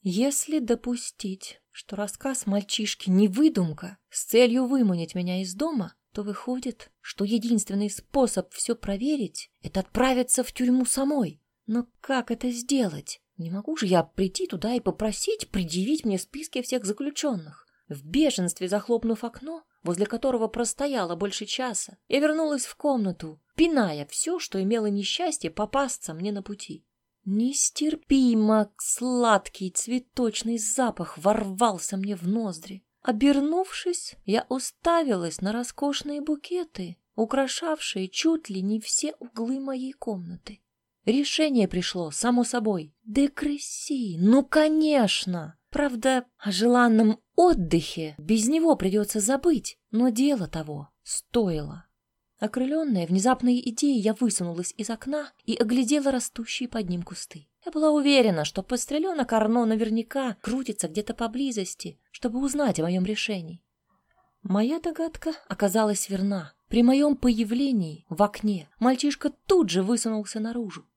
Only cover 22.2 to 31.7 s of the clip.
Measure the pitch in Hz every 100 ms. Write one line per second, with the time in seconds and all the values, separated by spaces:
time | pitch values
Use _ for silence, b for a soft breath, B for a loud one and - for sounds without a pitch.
22.2 | 302 311 311 285 - - 294 262 196 175
23.2 | 160 156 _ - 320 294 202 147 143 -
24.2 | 320 349 - 196 190 233 214 202 196 -
25.2 | 320 - 165 160 208 269 277 - - 160
26.2 | 196 202 190 202 - - _ _ _ _
27.2 | 196 202 240 285 - - 302 311 _ 269
28.2 | 247 220 214 220 208 _ - - 247 247
29.2 | 233 202 - - 185 - - 247 - -
30.2 | 233 214 220 233 214 - 247 - 170 -
31.2 | 180 214 202 185 233